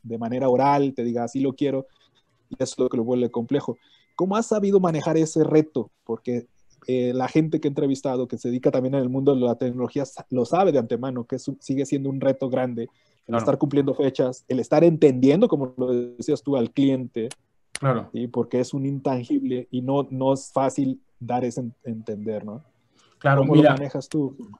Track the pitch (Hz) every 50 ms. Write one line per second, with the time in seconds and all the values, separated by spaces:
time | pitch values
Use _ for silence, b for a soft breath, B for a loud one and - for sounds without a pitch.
0 | - 113 113 113 120 117 127 127 135 131 123 127 135 143 143 143 143 135 131 -
1 | 117 120 117 120 120 117 - 135 135 139 131 - 147 135 135 135 135 _ _ _
2 | _ _ _ _ _ _ _ _ _ _ - - 131 - - - - - - 123
3 | 113 120 127 123 123 117 - 120 117 120 139 139 - - 117 _ _ _ _ _
4 | _ _ _ - 175 190 196 220 233 - 226 214 202 196 196 190 180 175 160 151
5 | - 170 156 160 160 156 - 160 151 - - 156 156 - _ 131 110 - _ _
6 | _ - 113 - _ 123 123 120 120 _ _ _ _ _ _ _ - - 127 127
7 | 123 123 123 127 127 123 - 160 156 156 156 151 - 147 139 151 143 139 135 131
8 | - 139 127 131 127 123 - 113 - 123 120 127 - 147 135 131 127 131 139 139
9 | 127 127 127 135 135 143 139 127 123 120 117 120 135 123 123 127 123 117 - 143
10 | 139 - - - - _ 127 127 117 - 160 175 196 185 143 131 117 117 123 117
11 | 123 135 127 127 117 _ 135 127 - - 139 - - - 135 135 139 135 147 139
12 | 135 139 135 135 139 135 131 - 135 127 123 127 127 127 120 117 117 - _ _
13 | _ _ _ _ _ - 117 117 113 143 131 - 160 139 139 143 135 139 127 -
14 | 143 131 131 - 135 127 - - _ - 127 127 - - - - 170 175 160 147
15 | 160 143 127 127 131 135 147 185 240 - 160 143 131 127 127 127 127 127 123 123
16 | 120 120 123 - 123 - 147 131 _ 139 139 131 117 117 _ 139 139 135 135 127
17 | 127 120 _ 117 110 127 - _ _ _ _ _ _ _ _ - 143 135 127 113
18 | 98 - - 117 120 120 - 123 117 - - 123 127 - - 139 135 139 143 135
19 | 135 143 131 123 120 - 151 139 135 127 127 123 120 _ - 127 123 131 139 143
20 | 135 135 131 131 131 135 135 135 - - - 135 135 131 131 - 139 135 127 -
21 | _ _ _ _ 120 110 120 127 127 120 117 135 123 113 120 _ _ 127 113 110
22 | 110 - 107 101 104 110 107 104 104 107 104 135 - _ _ _ _ _ _ _
23 | _ _ _ _ - 139 139 139 135 135 - 147 151 147 135 135 143 135 - 143
24 | - - - 156 143 131 135 - 120 104 101